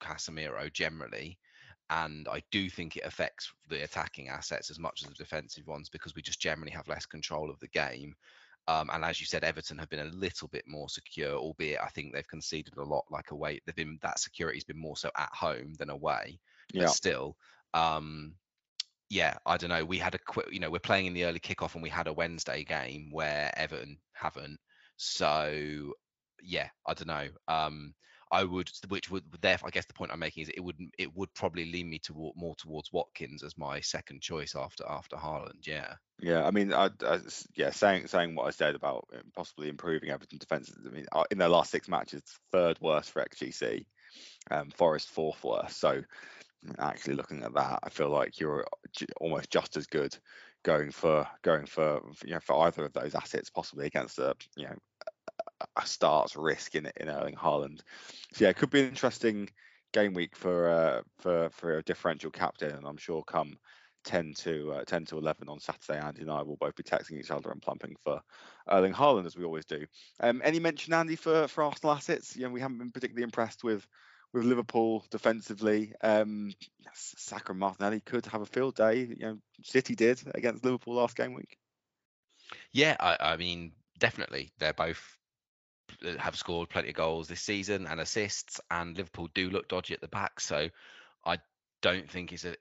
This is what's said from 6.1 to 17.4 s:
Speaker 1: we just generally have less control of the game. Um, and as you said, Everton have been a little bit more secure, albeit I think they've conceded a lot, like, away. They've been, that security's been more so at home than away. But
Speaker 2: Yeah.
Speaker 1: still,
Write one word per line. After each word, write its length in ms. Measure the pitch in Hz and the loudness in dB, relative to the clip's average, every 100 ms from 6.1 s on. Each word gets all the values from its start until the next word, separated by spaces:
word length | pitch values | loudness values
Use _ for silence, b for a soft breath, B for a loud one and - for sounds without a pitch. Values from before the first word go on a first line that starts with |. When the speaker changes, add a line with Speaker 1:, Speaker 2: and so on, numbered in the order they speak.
| 82 | -10
Speaker 1:
we 80 | |
just 180 | - - | -8 -4
generally 300 | 87 78 78 | -2 -2 -6
have 160 | 80 76 | -10 -8
less 180 | 76 - | -8 -8
control 460 | 80 - 76 78 | -8 -6 -4 -6
of 80 | 71 | -8
the 80 | 64 | -4
game. 480 | - 71 62 73 76 b b b b - | -2 -2 -4 -12 -16 b b b b 0
Um, 220 | 80 76 | 2 2
and 140 | 80 80 | -2 -2
as 140 | 82 | -2
you 80 | 78 | -2
said, 160 | 82 | -2
Everton 340 | 80 78 - 76 | 0 -2 -6 -10
have 120 | 80 | -8
been 180 | 76 76 | -6 -8
a 40 | 90 | -4
little 320 | 92 - 76 | -4 -4 -10
bit 160 | 71 65 | -10 -10
more 220 | 76 71 | -10 -10
secure, 460 | - - - 73 71 | -10 -12 -6 -4 -2
albeit 440 | 76 80 80 73 | -4 -4 -2 -2
I 100 | 50 | -4
think 220 | - 71 | -6 -8
they've 160 | 64 73 | -8 -8
conceded 480 | 80 - 80 73 - | -10 -6 -6 -8 -8
a 60 | |
lot, 220 | 73 71 - | -2 -2 -2
like, 180 | 76 - | -8 -10
away. 300 | 73 76 73 | -6 -6 -6
They've 120 | - 80 | -8 -6
been, 240 | 78 78 | -6 -6
that 160 | - - | -6 -4
security's 460 | - - 82 64 | -6 -4 -4 -4
been 160 | - 78 | -8 -10
more 180 | 78 71 | -8 -6
so 140 | 76 - | -6 -4
at 140 | 71 | -6
home 440 | - 85 65 69 78 | -2 -2 -2 -6 -8
than 140 | 71 | -8
away. 480 | 71 76 64 - 87 _ b b | -4 0 0 -2 -12 _ b b
But 80 | 92 | 2
Speaker 2:
Yeah. 60 | 85 | 4
Speaker 1:
still, 500 | - 95 69 71 - | 4 2 0 -2 -8